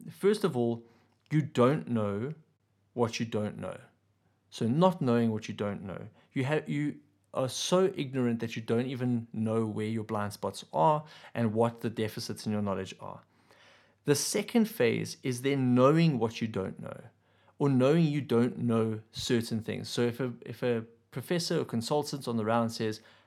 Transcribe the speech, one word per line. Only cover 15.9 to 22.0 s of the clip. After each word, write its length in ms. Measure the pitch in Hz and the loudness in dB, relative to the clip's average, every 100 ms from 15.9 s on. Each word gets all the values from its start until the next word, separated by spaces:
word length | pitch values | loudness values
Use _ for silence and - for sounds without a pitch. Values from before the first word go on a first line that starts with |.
| 160 165 127 | 8 6 4
what 220 | 113 - | 0 -2
you 60 | 117 | -4
don't 320 | 107 95 - | -2 -4 -6
know, 200 | - - - _ _ _ _ - | -12 -14 -16 _ _ _ _ -2
or 120 | 143 | 2
knowing 360 | 127 131 165 160 | 6 6 6 4
you 140 | 147 | 2
don't 380 | 120 117 120 - | 2 2 2 0
know 420 | 120 113 110 107 - | 0 2 2 -2 -8
certain 480 | - - 120 117 110 | -10 0 0 0 -6
things. 260 | 110 101 110 | -4 -8 -6
So 140 | - | -2
if 180 | 120 117 | -2 -2
a, 140 | 127 117 - | -6 -6 -14
if 160 | 120 | -6
a 220 | 123 117 113 - _ | -2 -2 -4 -16 _
professor 500 | 135 - 180 170 165 | -12 -4 -2 0 -2
or 40 | 123 | -2
consultant 640 | 113 113 151 | -4 0 -2